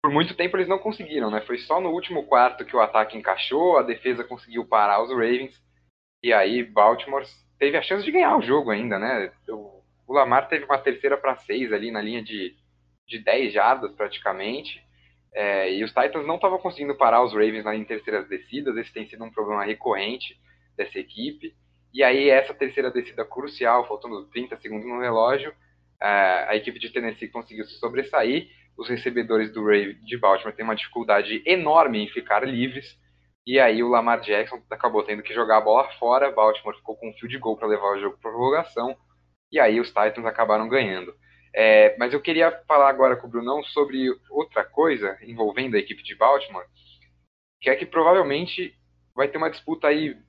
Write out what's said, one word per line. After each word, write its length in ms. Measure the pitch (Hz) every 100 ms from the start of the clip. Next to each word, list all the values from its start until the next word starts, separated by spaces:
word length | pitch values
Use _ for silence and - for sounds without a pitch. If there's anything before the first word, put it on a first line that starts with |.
Por 100 | 147
muito 240 | 143 170 -
tempo 200 | 175 190
eles 120 | 180
não 100 | 190
conseguiram, 520 | 214 214 170 151 113
né? 100 | 107
Foi 180 | - 123
só 220 | - 160
no 100 | 185
último 360 | 170 180 170 147
quarto 380 | 127 123 123
que 120 | - 123
o 40 |
ataque 380 | 107 110 110 113
encaixou, 580 | 107 95 - 135 175 156
a 60 |
defesa 400 | 120 117 127 120
conseguiu 420 | 117 123 120 117
parar 380 | 117 113 104 101
os 80 | 117
Ravens, 500 | 127 113 123 131 _ _ _ _ _ _ _
e 80 | 120
aí 300 | 110 98 120
Baltimore 640 | 117 104 104 120 - 139 131 _ _ _
teve 180 | 139 151
a 60 |
chance 220 | - 196
de 80 | 202
ganhar 240 | 320 349 -
o 60 |
jogo 280 | 117 143 127
ainda, 300 | 104 120 98
né? 320 | 110 123 95 _ -
O, 340 | 110 104 98 _ _ _
o 60 |
Lamar 360 | 139 131 127 135
teve 160 | 156
uma 140 | 143 139
terceira 380 | 135 120 139 135
pra 200 | 135 123
seis 340 | - 110 123
ali 180 | 104 110
na 100 | 113
linha 220 | 107 117
de, 320 | 110 107 90 _ _ _ _ _ _
de 100 | 113
dez 340 | - 113 127
jardas 400 | 101 107 131 110
praticamente, 880 | - 104 - 107 95 101 131 - - _ _ _ _ _
é, 380 | 104 101 98 95
e 100 | 95
os 80 | 110
Titans 360 | - 135 160 147
não 120 | 170
tavam 200 | 196 185
conseguindo 380 | 185 175 143 139
parar 260 | 123 117
os 80 | 123
Ravens 320 | 107 107 110
na, 100 | 107
em 100 | 110
terceiras 440 | 107 110 107 107 95
descidas, 480 | 92 - 127 143 113
esse 160 | 117
tem 160 | 113 107
sido 160 | 110
um 60 | 113
problema 340 | 110 104 104
recorrente 760 | 101 107 127 101 101 127 - - _ _ _ -
dessa 220 | 98 98
equipe, 520 | 92 - 131 151 - _ _ _ _
e 120 | 123
aí 240 | 131 135 139
essa 260 | 135 135
terceira 380 | 135 131 135 127
descida 320 | 123 120 -
crucial, 640 | 110 120 143 - 120 123 120
faltando 380 | 104 123 104 98
trinta 300 | 117 123 113
segundos 260 | 107 107 117
no 140 | 120
relógio, 520 | 123 113 113 139 147 - _ _ _ _
é, 460 | 101 101 95 90 -
a 60 |
equipe 240 | 107 107 120
de 140 | 117
Tennessee 360 | 127 117 107 117
conseguiu 360 | 120 113 107
se 100 | 107 -
sobressair, 760 | 127 123 135 147 117 143 - _ _ -
os 120 | 117
recebedores 600 | 120 127 120 113 110 107
do 100 | 113
Ra-, 300 | 107 104 101 101
de 140 | - 120
Baltimore 360 | 104 98 107
têm 80 | -
uma 140 | 113 107
dificuldade 680 | - 120 110 104 104 110 -
enorme 520 | 185 156 160 147 110
em 120 | 104
ficar 360 | 123 - 104 135
livres, 520 | 123 127 127 - _ _ _ _ _ -
e 120 | 131
aí 240 | 123 110
o 60 | 120
Lamar 320 | 120 117 117
Jackson 400 | 104 104 113 123 _
acabou 320 | 113 123 107
tendo 200 | 104 104
que 100 | -
jogar 240 | 110 110 110
a 60 |
bola 280 | 107 113 135 -
fora, 320 | 120 127 139
Baltimore 460 | 135 110 107 104 -
ficou 180 | -
com 140 | 107 113
um 40 |
field 240 | 107 120 135
goal 180 | 117 107
pra 100 | 110
levar 300 | 104 101 101
o 40 |
jogo 180 | 101 98
pra 120 | 113
prorrogação, 640 | 113 127 151 170 - 123 131 _ _ _ _ _
e 80 | 151
aí 220 | 120 113
os 80 | 120
Titans 380 | - 107 107 113
acabaram 420 | 110 113 107 110
ganhando. 460 | 131 110 92 87 - _ _ _
É, 420 | - 110 107 107 113
mas 160 | 120
eu 80 | 143
queria 320 | 143 160 165 170 _
falar 220 | 151 139
agora 260 | 131 131 123
com 100 | 123
o 40 |
Brunão 340 | 117 120 143
sobre 460 | 143 - 143 131 127 123 _
outra 340 | 143 156 -
coisa 540 | 98 - 160 131 101 98
envolvendo 540 | 107 117 110 104 131 107
a 20 |
equipe 240 | 98 101
de 120 | -
Baltimore, 520 | 101 117 139 - 95 90 _ _ _ _ _ _ _ _ _
que 80 | 135
é 60 | 135
que 100 | -
provavelmente 880 | 160 160 185 151 143 175 - 180 _ _ _ _
vai 120 | - 143
ter 120 | 156
uma 120 | 160
disputa 360 | 160 - 160 151
aí 320 | 151 156 123